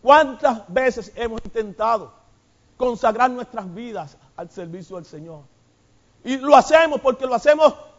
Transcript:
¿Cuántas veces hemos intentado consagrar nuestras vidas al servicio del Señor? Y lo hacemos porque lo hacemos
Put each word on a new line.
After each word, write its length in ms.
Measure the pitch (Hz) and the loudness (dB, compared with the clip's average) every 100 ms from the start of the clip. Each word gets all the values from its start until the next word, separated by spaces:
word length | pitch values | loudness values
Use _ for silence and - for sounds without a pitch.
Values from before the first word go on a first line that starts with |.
¿Cuántas 600 | 233 294 285 254 294 226 - | 6 6 4 0 -2 -2 -6
veces 400 | 180 262 240 214 | -2 -2 -4 -12
hemos 300 | - 233 220 | -10 -8 -8
intentado 640 | 214 226 214 180 214 226 139 _ _ _ _ _ _ _ | -10 -8 -8 -4 -2 -2 -6 _ _ _ _ _ _ _
consagrar 520 | 254 226 233 220 254 | -4 0 -2 2 0
nuestras 420 | 247 240 226 190 | -2 -10 -12 -12
vidas 420 | 175 240 202 147 _ _ | -14 -12 -12 -14 _ _
al 140 | - 170 | -18 -16
servicio 480 | - 175 175 175 185 | -14 -14 -14 -14 -16
del 80 | |
Señor? 360 | 160 156 165 156 139 _ _ _ _ _ _ _ | -16 -20 -18 -20 -20 _ _ _ _ _ _ _
Y 140 | 226 262 | -8 -6
lo 180 | 269 285 | 4 4
hacemos 460 | - 311 330 285 | 6 4 4 0
porque 240 | 269 233 262 | -2 -2 -2
lo 80 | |
hacemos 400 | 240 285 302 302 - - | 0 2 4 4 2 -20